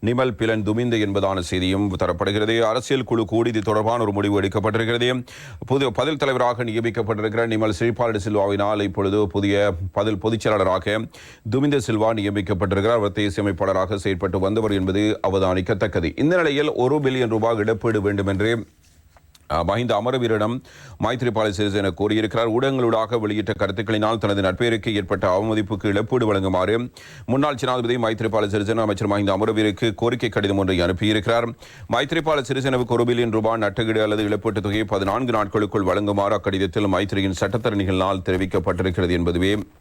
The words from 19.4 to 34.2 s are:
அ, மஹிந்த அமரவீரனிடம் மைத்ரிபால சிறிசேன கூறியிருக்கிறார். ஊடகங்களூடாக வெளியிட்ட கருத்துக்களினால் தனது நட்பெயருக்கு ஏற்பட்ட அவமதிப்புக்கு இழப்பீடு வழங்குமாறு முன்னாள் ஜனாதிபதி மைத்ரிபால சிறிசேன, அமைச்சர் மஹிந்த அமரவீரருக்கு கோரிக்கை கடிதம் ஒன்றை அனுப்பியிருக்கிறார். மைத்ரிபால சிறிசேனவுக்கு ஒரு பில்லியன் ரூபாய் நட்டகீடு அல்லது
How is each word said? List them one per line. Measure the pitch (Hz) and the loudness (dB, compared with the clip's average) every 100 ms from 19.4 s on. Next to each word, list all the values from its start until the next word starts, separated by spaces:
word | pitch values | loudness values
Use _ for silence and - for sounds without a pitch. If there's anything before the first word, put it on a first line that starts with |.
| _ | _
அ, | 78 | -2
மஹிந்த | 85 104 120 | 0 0 0
அமரவீரனிடம் | 107 117 131 120 110 107 123 - - - - | 0 0 0 0 0 0 -2 -10 -20 -20 -6
மைத்ரிபால | 107 123 123 113 107 | -4 0 -2 0 0
சிறிசேன | 92 104 101 95 | 0 0 0 -2
கூறியிருக்கிறார். | 85 104 107 107 113 117 | 0 0 2 0 0 0
ஊடகங்களூடாக | 113 135 135 120 113 110 120 | 2 0 2 2 2 0 0
வெளியிட்ட | 107 104 101 | 0 -2 -2
கருத்துக்களினால் | 98 101 95 104 110 107 110 | -2 -2 -2 -2 0 0 0
தனது | 104 101 | 0 0
நட்பெயருக்கு | 95 90 120 113 107 | 0 0 0 0 -2
ஏற்பட்ட | 104 95 101 95 | -2 -2 0 2
அவமதிப்புக்கு | 92 110 110 101 104 107 | 2 2 -2 -2 -2 0
இழப்பீடு | 101 107 127 110 | 0 0 0 2
வழங்குமாறு | 98 95 92 92 113 123 - - - - | 2 2 0 2 0 -2 -12 -20 -18 -2
முன்னாள் | 127 147 | 0 2
ஜனாதிபதி | 139 127 127 117 123 | 0 -2 0 0 0
மைத்ரிபால | 113 107 113 110 107 | 0 0 0 0 0
சிறிசேன, | 104 101 113 | 0 0 0
அமைச்சர் | 110 98 107 | 0 0 0
மஹிந்த | 101 101 | 0 2
அமரவீரருக்கு | 95 110 107 107 98 113 | 2 2 2 2 2 -2
கோரிக்கை | 98 117 120 120 | 0 -2 0 -2
கடிதம் | 107 101 98 | 0 0 2
ஒன்றை | 95 92 | 2 2
அனுப்பியிருக்கிறார். | 87 92 107 107 104 117 117 - - - - | 2 2 2 0 2 0 0 -6 -18 -20 -4
மைத்ரிபால | 120 147 165 151 151 | -2 0 -2 0 0
சிறிசேனவுக்கு | 131 131 131 131 120 120 | 0 -2 0 0 0 2
ஒரு | |
பில்லியன் | 120 120 120 110 | 2 2 2 2
ரூபாய் | 110 113 | 2 0
நட்டகீடு | 104 98 113 110 | -2 -2 0 2
அல்லது | 107 107 | 2 2